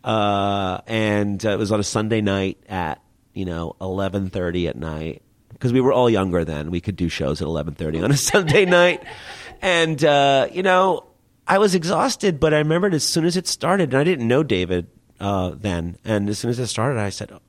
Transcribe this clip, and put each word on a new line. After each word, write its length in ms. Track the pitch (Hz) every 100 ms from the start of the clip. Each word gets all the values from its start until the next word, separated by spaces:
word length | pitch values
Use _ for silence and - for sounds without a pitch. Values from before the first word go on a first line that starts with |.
Uh, 760 | 131 110 104 101 101 101 95 92 -
and, 580 | 113 107 104 101 98 107
uh, 40 |
it 100 | 98
was 140 | 104
on 80 | 107
a 20 |
Sunday 380 | 101 117 107 110
night 380 | 101 98 95 - -
at, 320 | 95 80 - _ _ _
you 100 | -
know, 320 | 92 85 82 -
eleven 480 | 95 95 98 98 95
thirty 400 | 98 90 90 82
at 80 | 60
night. 440 | 80 78 80 - _ _ _ -
'Cause 140 | 127
we 80 | 127
were 100 | 127
all 180 | 123 123
younger 360 | 104 95 87 80
then. 260 | 76 76
We 80 | 87
could 160 | 107 90
do 140 | 85
shows 320 | - 69 78
at 40 | 76
eleven 300 | 82 78 71
thirty 260 | 80 80
on 80 | 101
a 60 | 143
<laughs> 140 | -
Sunday 320 | 208 165 160
night. 400 | 185 180 180 - - - - - - -
And, 400 | 185 170 165 151 156
uh, 420 | 143 139 135 123
you 100 | 180
know, 440 | 190 185 190 160 - _ _ _ -
I 120 | 196
was 180 | 208 180
exhausted, 640 | 160 165 247 - 208 147
but 140 | 156
I 60 | 151
remembered 340 | 151 165 202
as 100 | 156
soon 220 | - 170 160
as 100 | 175
it 100 | -
started, 460 | - 151 196 156
and 80 | 131
I 60 | 156
didn't 240 | 165 113
know 120 | 127
David, 460 | 147 95 90 90 85 _ _ _
uh, 320 | 101 98 92
then. 440 | 69 104 85 85 87 -
And 240 | 107 101
as 100 | 104
soon 100 | 120
as 100 | 120
it 80 | 120
started, 300 | - 123 123
I 120 | 101
said 280 | - 107 -